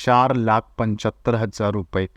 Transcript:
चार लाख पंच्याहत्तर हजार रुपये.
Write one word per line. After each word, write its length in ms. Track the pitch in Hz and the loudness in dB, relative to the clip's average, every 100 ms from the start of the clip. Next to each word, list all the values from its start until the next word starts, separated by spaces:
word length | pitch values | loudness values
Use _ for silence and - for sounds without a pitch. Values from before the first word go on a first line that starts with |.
| - | 2
चार 280 | 123 131 | 4 4
लाख 280 | 127 110 110 - - | 2 2 0 -2 -4
पंच्याहत्तर 580 | 113 104 110 - - 117 | -4 -2 -4 -4 -2 -2
हजार 360 | 110 - 104 | -4 -4 -4
रुपये. 340 | 104 90 95 95 | -4 -4 -4 -6